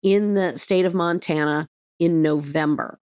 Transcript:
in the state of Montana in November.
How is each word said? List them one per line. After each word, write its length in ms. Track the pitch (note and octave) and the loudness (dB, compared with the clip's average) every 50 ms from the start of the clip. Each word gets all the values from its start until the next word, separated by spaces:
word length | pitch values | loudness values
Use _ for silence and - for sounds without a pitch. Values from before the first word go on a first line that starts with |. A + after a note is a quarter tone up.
| - | 2
in 320 | F#3+ G3 G3+ G#3 G#3 G3+ | 2 2 2 2 2 0
the 220 | G3 F#3+ F3+ A#2+ | 0 0 0 -2
state 280 | - - - G3 F#3 F3+ | -4 -4 0 0 2 2
of 100 | F#3 E3+ | 2 0
Montana 720 | F#3+ F3 E3+ E3+ F3+ - - E3+ D#3 D3+ D3+ D3 D3+ D#3 - _ _ _ _ _ _ | 0 0 0 -2 -4 -2 -2 -2 0 0 0 0 -2 -4 -6 _ _ _ _ _ _
in 240 | E3+ E3+ E3+ D#3+ D#3 | 0 2 2 2 2
November. 760 | D#3 D3+ D3+ D3 C#3+ C#3+ D#3+ D#3 D3+ D3+ - - - - _ _ | 2 0 0 -4 -4 -2 -2 0 0 0 -2 -4 -8 -10 _ _